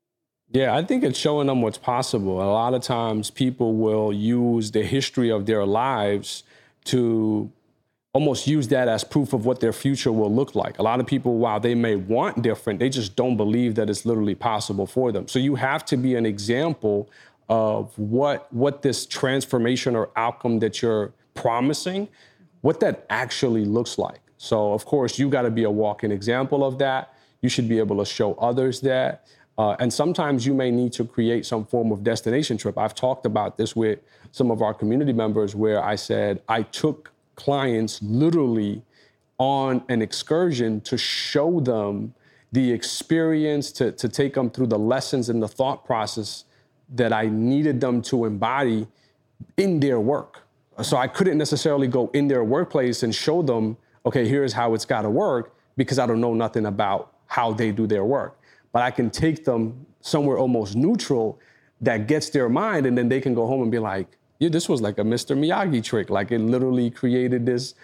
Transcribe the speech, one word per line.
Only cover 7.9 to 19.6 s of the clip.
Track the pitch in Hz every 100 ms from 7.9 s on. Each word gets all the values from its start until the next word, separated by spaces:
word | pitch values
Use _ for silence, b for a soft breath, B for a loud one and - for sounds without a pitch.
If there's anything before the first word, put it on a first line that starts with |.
| _ _
almost | 135 151 123 139
use | 151 117
that | 131 123
as | 110
proof | - 156 131
of | 127 120
what | 123
their | 113
future | 107 139 139 131
will | 110 104
look | 110 143 104
like. | - -
A |
lot | 107 123
of | 123
people, | 135 127 117
while | 117 107
they | 117 120
may | 117
want | 101 92 117 185 -
different, | 113 104 - 101
they | 131
just | 135 104
don't | - 123 113
believe | 104 117 123 110
that | 104
it's | 101
literally | 113 113 104
possible | 92 120 107 - 101
for | 98 127 127
them. | 101 -
So | 131
you | 135
have | 135 131 151
to | - 139
be | 127 120
an | 113
example | 101 101 123 165 151 107 104 104 B B B -
of | 113 110 107 107 -
what, | 104 120 143 139 -
what | 120 139 143
this | 139 117 -
transformation | - 135 135 - 127